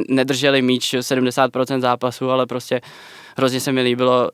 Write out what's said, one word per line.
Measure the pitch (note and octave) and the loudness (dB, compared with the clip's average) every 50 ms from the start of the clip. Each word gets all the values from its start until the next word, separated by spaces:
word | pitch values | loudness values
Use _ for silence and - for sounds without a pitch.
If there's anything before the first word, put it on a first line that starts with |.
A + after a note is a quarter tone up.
| - - | 0 0
nedrželi | C3 C3 C3 C3+ C#3 B2 C#3 C#3+ C#3 C3+ B2+ | 0 0 2 0 0 0 2 2 2 2 2
míč | B2+ B2+ B2 - - - B2+ | 2 0 0 -2 -2 -4 -4
sedmdesát | B2 - C#3 B2+ B2+ B2 - C#3+ C3 B2+ - | -2 -2 0 0 0 0 2 2 0 2 0
procent | B2 C3 B2 C#3 C3 | 0 -2 -2 -2 0
zápasu, | B2+ B2 B2 B2 C3 B2+ A#2+ - C3 B2+ | 0 0 0 0 -2 -4 -4 -4 -2 -2
ale | C3 C3 B2+ | 0 0 -2
prostě | A#2+ A#2+ B2 - - C3 B2 - - - - - - - - - - - | -2 -4 -8 -6 -4 -4 -4 -4 -8 -20 -20 -20 -20 -20 -20 -20 -12 -4
hrozně | - C3 B2+ B2+ B2+ | 0 0 0 0 0
se | B2 D3 C3 | -2 0 0
mi | C3 B2+ | 0 2
líbilo, | B2 A#2+ B2 B2+ B2+ B2+ B2 A#2+ - | 2 0 2 2 2 2 2 0 -2